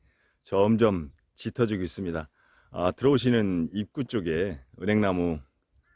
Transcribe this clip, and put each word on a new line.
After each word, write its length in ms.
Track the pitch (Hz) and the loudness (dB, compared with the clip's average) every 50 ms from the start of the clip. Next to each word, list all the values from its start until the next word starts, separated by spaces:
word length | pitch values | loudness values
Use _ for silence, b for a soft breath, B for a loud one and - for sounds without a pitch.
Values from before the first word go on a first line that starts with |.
| _ _ _ _ _ _ _ _ _ | _ _ _ _ _ _ _ _ _
점점 680 | - 98 95 101 107 113 107 117 107 98 90 76 69 - _ _ _ _ | -2 0 2 4 4 4 4 4 4 2 0 -4 -10 -14 _ _ _ _
짙어지고 480 | - - 117 - - 120 104 107 92 90 | -12 -10 -6 -2 -2 0 0 0 -2 -4
있습니다. 460 | 82 - - 98 87 82 80 78 b b b b b b b b b | -6 -8 -8 -8 -6 -6 -6 -8 b b b b b b b b b
아, 200 | - - 87 90 | -6 -2 -2 -2
들어오시는 760 | 85 - 120 139 143 120 120 127 120 117 104 98 92 85 82 - - | 0 2 2 2 2 2 2 2 2 2 2 0 0 -2 -2 -4 -4
입구 320 | 104 104 - - 151 127 | -6 -6 -6 -6 -8 -6
쪽에 560 | - - 107 85 85 78 82 98 101 78 69 - _ - - | -4 -4 -4 -2 -2 -2 -2 -2 -4 -6 -10 -16 _ -14 -6
은행나무 580 | 92 101 107 107 104 98 92 90 87 87 80 71 - _ _ _ _ _ _ _ _ _ _ | -2 0 2 2 2 2 2 0 0 -2 -2 -6 -10 _ _ _ _ _ _ _ _ _ _